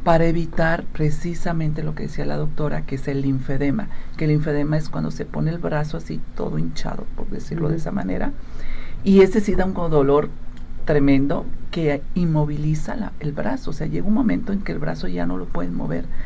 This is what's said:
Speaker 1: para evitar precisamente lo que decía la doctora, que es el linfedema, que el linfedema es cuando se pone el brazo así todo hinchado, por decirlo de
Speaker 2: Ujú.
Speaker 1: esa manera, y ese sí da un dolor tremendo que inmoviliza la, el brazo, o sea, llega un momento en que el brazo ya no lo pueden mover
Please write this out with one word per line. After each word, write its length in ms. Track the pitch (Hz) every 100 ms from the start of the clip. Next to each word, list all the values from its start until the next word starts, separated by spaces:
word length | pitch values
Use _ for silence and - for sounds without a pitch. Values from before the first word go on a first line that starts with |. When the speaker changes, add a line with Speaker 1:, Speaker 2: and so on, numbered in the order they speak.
Speaker 1:
para 220 | 175 165 165
evitar 580 | 170 160 - 165 165 -
precisamente 880 | - 151 151 175 165 - 160 156 156
lo 120 | 156
que 80 | 151
decía 240 | 147 - 147
la 100 | 147
doctora, 460 | 151 - 147 151
que 140 | - 135
es 120 | -
el 140 | 139
linfedema, 680 | 135 131 131 135 143 113 101 - - -
que 80 | 156
el 60 |
linfedema 440 | 151 156 147 147 156
es 140 | 151
cuando 200 | 160 156
se 140 | 156
pone 260 | - 151 156
el 60 | 170
brazo 400 | 165 151 151 165
así 240 | - - - -
todo 220 | 156 156
hinchado, 480 | - - - - - -
por 140 | -
decirlo 380 | - - 82 87
de 80 | -
Speaker 2:
Ujú. 40 |
Speaker 1:
esa 100 | 85
manera, 400 | 139 - - - - - - - - - -
y 180 | 196 196
ese 180 | 190 220
sí 140 | 208
da 100 | 185
un 80 | 190
dolor 560 | 175 170 151 139 143 151 - - - - -
tremendo 640 | - 147 139 139 143 - - - -
que 320 | 170 156 143 -
inmoviliza 800 | 185 170 156 151 147 151 156 -
la, 180 | - 185 -
el 140 | 156
brazo, 380 | 147 - 262 -
o 20 |
sea, 140 | 156 160
llega 200 | - -
un 60 |
momento 400 | 220 226 90 -
en 80 | 196
que 120 | -
el 60 | 82
brazo 300 | 78 82 87
ya 160 | 87
no 140 | 87 92
lo 80 | 87
pueden 280 | 85 87
mover 300 | 85 78 85 - -